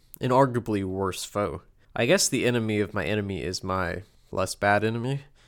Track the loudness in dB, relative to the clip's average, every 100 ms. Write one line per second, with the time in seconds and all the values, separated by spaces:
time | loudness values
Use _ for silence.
0 | _ -6 2 4 4 2 -2 -2 -2 -2
1 | -2 -2 -6 -2 -2 -4 -12 _ _ -4
2 | 2 4 2 2 2 0 0 0 0 -2
3 | -2 -2 -2 -4 -4 -6 -4 -2 -2 -4
4 | -10 _ -10 -4 -4 0 2 4 2 -2
5 | -4 -6 -8 _